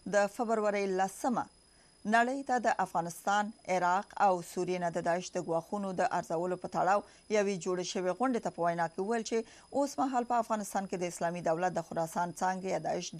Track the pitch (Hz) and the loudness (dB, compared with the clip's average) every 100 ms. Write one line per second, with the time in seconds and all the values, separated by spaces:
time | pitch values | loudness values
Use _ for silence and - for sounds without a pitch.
0 | - 202 202 - 226 226 208 202 196 185 | 0 2 2 0 0 2 2 0 0 0
1 | 190 - 277 196 - _ _ _ _ _ | 0 0 0 0 -4 _ _ _ _ _
2 | 202 226 240 277 277 247 220 - 185 180 | 2 4 4 0 0 0 2 0 0 0
3 | 170 - - 208 208 - - 185 175 185 | -2 -4 0 0 0 -6 -2 2 4 2
4 | 208 - 196 180 170 - 180 180 170 175 | 0 2 4 4 0 -4 -2 0 -2 -2
5 | 170 175 175 180 156 165 - 208 196 185 | 0 0 -2 -6 0 -2 -2 -4 -4 0
6 | 180 175 165 165 180 180 180 - 165 202 | 0 0 -2 -2 0 -4 -4 0 2 2
7 | - - - 214 202 196 185 180 180 196 | 0 -16 -2 2 2 0 -2 -2 -2 -2
8 | 180 180 262 226 175 - 170 170 165 - | -2 0 0 0 -2 0 0 0 -2 -2
9 | 196 233 214 226 226 - - - 277 - | -2 -2 0 -2 -4 -12 -6 -2 -2 0
10 | 269 254 240 240 226 214 196 202 196 190 | 0 0 0 0 0 -2 -2 -4 -2 -2
11 | 175 - 170 175 170 160 180 165 165 170 | -4 -2 -2 0 0 2 2 -2 -4 -2
12 | 160 175 175 - 185 185 190 175 156 165 | -2 -2 -2 -2 -2 -2 -2 -2 0 -2
13 | 175 160 | -4 -2